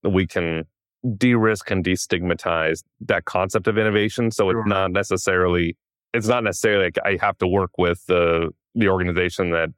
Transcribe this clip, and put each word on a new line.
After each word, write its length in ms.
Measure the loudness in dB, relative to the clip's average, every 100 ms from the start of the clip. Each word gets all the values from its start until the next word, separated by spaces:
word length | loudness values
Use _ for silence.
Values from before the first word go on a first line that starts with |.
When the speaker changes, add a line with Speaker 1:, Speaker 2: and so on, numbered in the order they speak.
Speaker 1:
we 240 | 0 0 0
can 380 | -2 -2 -4 -8 _ _ _ -8 0
de-risk 540 | 2 4 2 0 -2
and 120 | -2
destigmatize 1000 | 0 -2 -2 -4 -2 -2 -2 0 0 -2 -8 _
that 260 | -2 -2 0
concept 420 | -2 -2 -2 0
of 80 | 0
innovation. 520 | 2 2 0 -2 -4
So 180 | 0 0
it's 40 | 0
Speaker 2:
Sure. 80 | 0
Speaker 1:
not 240 | 0 0
necessarily, 840 | -2 -2 -2 0 2 2 2 0 -4 _ _ _
it's 140 | -4 0
not 160 | 0
necessarily 420 | 0 0 2 2 2
like 120 | 0
I 140 | -2 0
have 180 | 0 0
to 80 | 0
work 240 | 2 0 0
with 260 | 0 0 0
the, 460 | 2 4 2 -2 -8 _ 0
the 120 | 2
organization 600 | 2 0 0 -2 -2 -2
that 180 | 0 -2